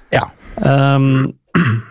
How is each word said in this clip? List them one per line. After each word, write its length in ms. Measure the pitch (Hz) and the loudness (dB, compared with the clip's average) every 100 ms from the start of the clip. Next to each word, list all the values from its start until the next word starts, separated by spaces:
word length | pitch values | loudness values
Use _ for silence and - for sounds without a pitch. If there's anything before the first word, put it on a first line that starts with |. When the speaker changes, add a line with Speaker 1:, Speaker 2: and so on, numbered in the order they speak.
| - | -6
Speaker 1:
Ja. 140 | 120 - - - - | -4 -4 -10 -18 -4
Speaker 2:
Um, 760 | - 139 139 139 135 131 135 - _ | 0 2 2 2 2 0 -2 -8 _
<clears throat> 160 | - 139 113 - | -2 0 -2 -6